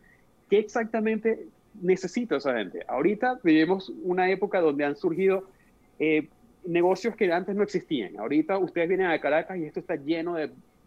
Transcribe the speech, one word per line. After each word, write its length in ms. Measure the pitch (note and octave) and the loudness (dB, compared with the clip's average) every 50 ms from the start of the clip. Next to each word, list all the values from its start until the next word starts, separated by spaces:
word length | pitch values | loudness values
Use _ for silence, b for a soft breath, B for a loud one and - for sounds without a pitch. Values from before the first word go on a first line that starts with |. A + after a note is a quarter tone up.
| b b b b b b _ _ _ _ | b b b b b b _ _ _ _
qué 80 | G3+ G#3 | 2 2
exactamente 880 | G#3+ G#3+ - A#3+ A3+ A3+ - A3+ G#3+ A3 A3 G#3+ A3 A3+ A3 - - - - _ _ _ - G#3 | 2 2 -2 -4 -2 -2 -2 0 0 0 0 0 0 0 -2 -2 -6 -14 -20 _ _ _ -12 -2
necesita 560 | F3+ F3+ F#3 F3+ - F3 - A#3+ A#3+ - D3+ | 0 2 2 2 0 -4 -4 -4 -2 -2 -2
esa 180 | C3+ - C#3 B2 | 0 0 0 0
gente. 220 | A2+ G2 F2 - E2+ - | 0 -2 -4 -8 -10 -8
Ahorita 520 | - A#2 C3 D3+ F3 G#3 G3+ B3 B3+ B3+ B3 - | -4 -2 0 2 2 2 2 0 -2 -2 0 4
vivimos 480 | E3 D#3 D#3+ D#3+ E3+ F#3+ F#3+ - - - - - | 4 6 6 6 4 2 0 -2 -8 -12 -6 -4
una 260 | F3+ F3+ F#3 F#3 F#3 | -2 0 2 2 2
época 320 | F#3+ F#3 G3+ F#3+ G#3 F#3 | 2 0 0 0 2 2
donde 220 | E3 D#3 C#3 C#3+ D3 | 2 2 2 2 0
han 100 | C#3+ C#3+ | -2 -2
surgido, 520 | - - F3 E3 E3 F#3+ F#3+ F#3+ F#3+ F#3+ - b b b b b _ _ _ _ - | -2 -2 -2 0 2 2 2 2 2 -2 -8 b b b b b _ _ _ _ -2
eh, 280 | D3+ D#3+ D#3 D3+ D3 - _ _ _ _ _ _ - | 0 2 2 2 0 -2 _ _ _ _ _ _ -6
negocios 500 | F3 E3+ E3+ F3 F3+ F#3+ F#3 - A#3 A3+ | -2 0 2 4 2 2 0 -2 -4 -2
que 160 | - G#3+ F3+ | 0 0 0
antes 240 | E3 F3+ F#3 G#3 G3 | 0 0 -2 -2 -2
no 80 | G#3 G3+ | -2 -2
existían. 540 | G#3 - E3+ - - D#3+ B2 F#2+ F2 - | -2 -2 -4 -4 -4 -4 -4 -4 -6 -8
Ahorita 400 | - G#2+ B2 C#3+ D#3 D#3 - F#3+ | -8 -4 0 0 0 2 2 0
ustedes 300 | G3 F3+ - - E3+ E3+ | -2 -2 -2 -2 -2 -2
vienen 200 | E3+ F#3+ F#3+ F#3+ | 0 0 0 0
a 120 | F3 D#3 D3 | 0 0 0
Caracas 360 | - C#3+ D3 E3 F3 - F#3+ | 0 0 0 0 0 -2 -6
y 80 | F3+ D#3 | -8 -8
esto 140 | D#3 - F#3 | -8 -8 -10
está 160 | - - E3+ | -8 -6 -6
lleno 380 | D3+ C#3 D3 E3 E3 E3 F3 F3 | -6 -4 -4 -4 -4 -4 -4 -4
de, 140 | D#3+ D3+ B2+ - - - _ _ _ _ | -4 -6 -6 -8 -14 -20 _ _ _ _